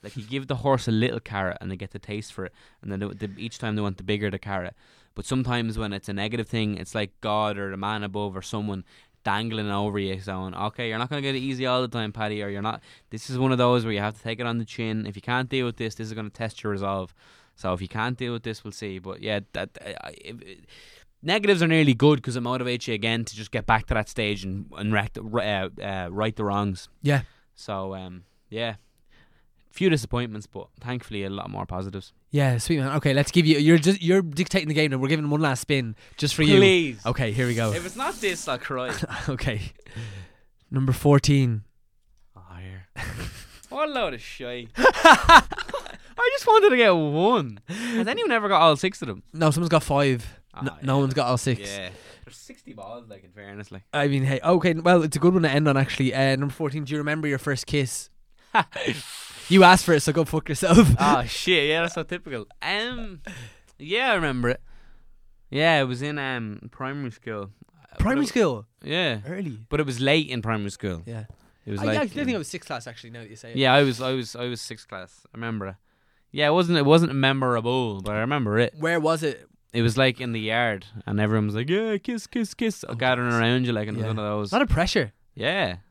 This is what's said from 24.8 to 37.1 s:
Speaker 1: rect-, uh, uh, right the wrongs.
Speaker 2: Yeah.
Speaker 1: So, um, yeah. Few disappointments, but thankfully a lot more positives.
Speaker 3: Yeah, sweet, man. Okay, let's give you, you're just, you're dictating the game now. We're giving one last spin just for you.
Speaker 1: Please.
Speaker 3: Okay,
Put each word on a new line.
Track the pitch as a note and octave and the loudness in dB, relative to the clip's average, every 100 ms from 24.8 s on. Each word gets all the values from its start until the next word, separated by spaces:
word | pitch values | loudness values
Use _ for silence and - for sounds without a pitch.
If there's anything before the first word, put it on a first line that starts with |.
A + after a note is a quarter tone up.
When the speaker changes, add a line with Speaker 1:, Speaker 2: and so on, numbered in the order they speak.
| G#2 | -2
Speaker 1:
rect-, | G#2+ G#2 - | 0 -2 -8
uh, | G#2+ A2+ G#2 G2+ F#2 - | -6 -4 -2 -2 -4 -8
uh, | G2 F#2+ F2 | -10 -8 -8
right | F#2+ G#2+ G#2+ | -4 -4 -2
the | |
wrongs. | G#2 G2+ G#2 F#2 - _ | -2 0 -2 -4 -12 _
Speaker 2:
Yeah. | C#3+ C#3+ - _ _ _ | -2 -2 -2 _ _ _
Speaker 1:
So, | - G2 F#2+ F#2+ | -10 -8 -8 -10
um, | F#2 F2+ F2 _ _ | -14 -18 -20 _ _
yeah. | G#2+ A#2 G#2 _ _ _ _ _ _ _ _ _ | -8 -8 -8 _ _ _ _ _ _ _ _ _
Few | - F#3+ | 0 2
disappointments, | D#3 A2 A#2+ A#2+ G#2+ G2+ | 2 0 -4 -4 -8 -12
but | G2 - _ | -16 -16 _
thankfully | A#2+ B2 - G#2 | -8 -8 -8 -8
a | G2 | -6
lot | G2 F2+ | -8 -8
more | G2 F#2+ | -8 -8
positives. | F#2 F#2+ G2 - _ _ | -6 -6 -8 -14 _ _
Speaker 3:
Yeah, | C#3+ C#3 A#2+ | 0 2 0
sweet, | - E3 | 0 -2
man. | C3+ D3 | 0 0
Okay, | C#3+ | 2
let's | C3+ C#3 | 2 4
give | F3 D#3 | 4 4
you, | D3+ | 4
you're | D3+ E3+ | 6 6
just, | D3 G3 | 6 0
you're | E3+ F#3+ | 2 2
dictating | F3 C#3+ F3+ G3 D#3 | 2 -4 -2 -2 0
the | |
game | D3+ D#3 | 0 2
now. | C3+ | 0
We're | C3+ | 0
giving | D#3 D3 | 0 0
one | D3 | 0
last | D#3 B2+ | 0 -2
spin | - C#3+ A#2+ A2 - - | -2 -2 -2 -8 -16 -6
just | D3 | -4
for | - | 2
you. | D#3 F#3+ | 6 10
Speaker 1:
Please. | G3 F3+ D#3 A2 | 10 6 2 -4
Speaker 3:
Okay, | A2 | -4